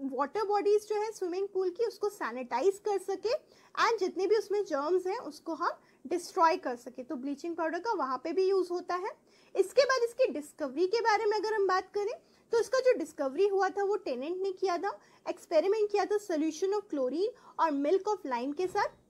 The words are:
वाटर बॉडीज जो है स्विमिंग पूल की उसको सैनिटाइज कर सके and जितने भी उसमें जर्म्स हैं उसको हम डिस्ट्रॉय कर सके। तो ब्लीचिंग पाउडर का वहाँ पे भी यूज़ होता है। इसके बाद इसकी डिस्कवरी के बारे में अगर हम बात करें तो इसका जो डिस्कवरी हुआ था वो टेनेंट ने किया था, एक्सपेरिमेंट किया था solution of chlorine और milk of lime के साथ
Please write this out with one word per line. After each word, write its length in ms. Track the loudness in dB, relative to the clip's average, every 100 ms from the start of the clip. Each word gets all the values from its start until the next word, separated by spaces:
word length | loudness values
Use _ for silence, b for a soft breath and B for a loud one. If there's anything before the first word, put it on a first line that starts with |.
वाटर 420 | -6 -2 -2 -2
बॉडीज 440 | 0 2 4 2 2
जो 120 | -2
है 100 | -4
स्विमिंग 360 | -4 -4 -4 -4
पूल 220 | -2 -2
की 160 | -2 -4
उसको 240 | -2 -4
सैनिटाइज 720 | -4 -6 -6 -4 0 2 0 0
कर 120 | -2
सके 360 | -2 -4 -2 -2 -6 b b b
and 240 | 2 2
जितने 280 | -2 0 2
भी 100 | 2
उसमें 260 | 2 -2 -2
जर्म्स 420 | -2 0 0 0
हैं 100 | -6
उसको 360 | -8 -12 -8
हम 260 | -4 -2 -4 b b -6
डिस्ट्रॉय 520 | -6 -4 2 2 2
कर 180 | -4 -8
सके। 280 | -10 -14
तो 120 | -10 -8
ब्लीचिंग 400 | -8 -6 -6 -4
पाउडर 240 | -4 -4
का 140 | -2
वहाँ 240 | -2 -2 -4
पे 100 | -2
भी 140 | 0 2
यूज़ 220 | 2 0
होता 240 | -4 -4 -4
है। 160 | -4 -10 _ b b b
इसके 280 | 2 4
बाद 200 | 4 4
इसकी 240 | 0 2 0
डिस्कवरी 560 | 0 -8 -8 -6 -2 0
के 140 | 2
बारे 240 | 2 2 2
में 120 | 0
अगर 160 | 0
हम 140 | 0 2
बात 240 | 2 0
करें 200 | -4 -4 -6 b b b
तो 80 | 0
इसका 200 | 2 2
जो 180 | 4 2
डिस्कवरी 500 | 0 -4 -2 2 2
हुआ 220 | 4 2
था 140 | 0
वो 120 | 0 0
टेनेंट 460 | -2 -4 -4 -4
ने 100 | -4
किया 260 | -2 -2 0
था, 200 | -2 -6 b b b
एक्सपेरिमेंट 640 | -10 0 2 4 2 2
किया 140 | 2 2
था 120 | 0
solution 560 | 0 0 0 -2 -2
of 80 | -2 -2
chlorine 720 | -2 -2 0 -2 -4 -10 0
और 120 | 0 2
milk 260 | 2 2 0
of 120 | -4 -2
lime 240 | -4 -4 -4
के 100 | -2
साथ 300 | 0 -2 -4